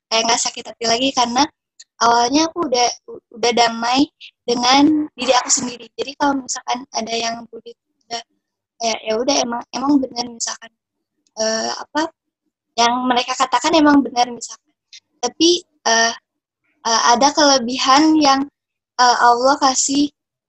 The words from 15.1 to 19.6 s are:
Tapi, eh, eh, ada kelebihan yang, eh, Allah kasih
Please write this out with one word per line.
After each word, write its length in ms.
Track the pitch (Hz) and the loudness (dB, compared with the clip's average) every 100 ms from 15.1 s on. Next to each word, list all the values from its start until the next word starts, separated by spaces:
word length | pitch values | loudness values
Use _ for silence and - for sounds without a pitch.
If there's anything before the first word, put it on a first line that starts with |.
| _ | _
Tapi, 400 | 240 - 330 349 - _ 233 | -6 0 2 2 -4 _ -2
eh, 260 | 226 226 233 _ _ _ _ _ _ | 0 0 -4 _ _ _ _ _ _
eh, 180 | 226 226 - 240 | -4 0 2 4
ada 160 | 277 | 4
kelebihan 880 | 285 294 269 233 254 269 269 311 311 | 4 4 2 0 -4 2 4 4 4
yang, 240 | 285 269 277 _ _ _ _ - | 4 2 -2 _ _ _ _ 0
eh, 180 | 247 233 | 2 4
Allah 320 | 240 240 262 | 4 4 2
kasih 560 | 285 | 2